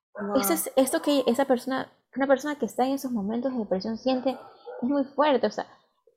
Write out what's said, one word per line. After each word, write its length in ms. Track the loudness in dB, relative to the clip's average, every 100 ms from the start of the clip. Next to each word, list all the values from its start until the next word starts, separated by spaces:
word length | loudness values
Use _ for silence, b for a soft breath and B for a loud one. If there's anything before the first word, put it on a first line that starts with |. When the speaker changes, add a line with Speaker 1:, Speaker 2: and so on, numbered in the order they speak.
| _
Speaker 1:
Wow. 220 | -10 -4 -2
Speaker 2:
eso 160 | 0
es, 200 | -2 -2 0
esto 260 | 2 0
que 220 | 2 2 2
esa 200 | 2 2
persona, 460 | 0 0 -6 -6 _ _
una 120 | -4 2
persona 300 | 2 2 -2
que 80 | -4
está 200 | 0 0
en 60 |
esos 180 | 0 -2
momentos 420 | -4 -2 -2 -2
de 60 | -4
depresión 400 | -2 -2 -2 -4
siente, 320 | 0 0 0
es 580 | -4 -12 -20 -16 -6 0
muy 160 | 0
fuerte, 420 | 0 2 4 4 2
o 40 |
sea, 160 | -2 -8 -12 _ _ _